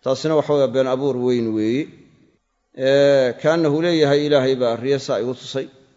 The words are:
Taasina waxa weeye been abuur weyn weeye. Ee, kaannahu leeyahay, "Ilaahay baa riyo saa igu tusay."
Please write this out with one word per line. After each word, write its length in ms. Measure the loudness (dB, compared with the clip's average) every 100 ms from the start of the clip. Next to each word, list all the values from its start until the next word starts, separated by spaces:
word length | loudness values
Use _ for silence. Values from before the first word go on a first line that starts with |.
Taasina 300 | -4 -4 0 0
waxa 160 | 0
weeye 140 | 0 0
been 180 | 0 -2
abuur 300 | 0 -2 -2
weyn 300 | -2 -2 -2
weeye. 340 | -2 -2 -2 -6 -14 _ _ _ _ _ _ _ -4
Ee, 560 | 0 4 4 4 2 0
kaannahu 400 | 0 2 0 0
leeyahay, 440 | 0 2 2 2 2
"Ilaahay 280 | 2 2 0
baa 200 | -2 -2
riyo 220 | -2 -4
saa 200 | -2 -4
igu 140 | -4
tusay." 320 | -6 -8 -10 -10 -16 _